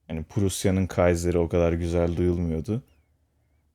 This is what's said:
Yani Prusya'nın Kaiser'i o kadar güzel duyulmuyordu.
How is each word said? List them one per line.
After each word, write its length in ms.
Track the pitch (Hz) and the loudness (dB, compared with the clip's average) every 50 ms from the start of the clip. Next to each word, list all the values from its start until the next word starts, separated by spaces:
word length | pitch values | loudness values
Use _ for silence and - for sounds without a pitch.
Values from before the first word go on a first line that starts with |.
| _ - | _ -10
Yani 160 | 80 80 78 | -10 -10 -8
Prusya'nın 600 | - - 107 98 92 - - - 101 95 95 92 | -6 -4 -2 -2 -2 -2 -2 0 0 2 2 0
Kaiser'i 520 | 85 - - 87 87 87 85 85 87 85 85 | 0 0 2 4 4 4 2 0 0 0 0
o 100 | 85 82 | 0 0
kadar 240 | 90 87 85 85 82 | 2 2 2 2 2
güzel 440 | 85 87 85 85 87 85 85 85 | 0 -2 -2 0 0 0 0 0
duyulmuyordu. 640 | 87 90 90 87 87 87 82 80 80 73 - 104 131 - _ _ _ _ _ _ _ _ _ _ _ _ _ _ _ _ _ _ | 0 0 0 0 0 -2 -2 -2 -4 -4 -4 -6 -6 -6 _ _ _ _ _ _ _ _ _ _ _ _ _ _ _ _ _ _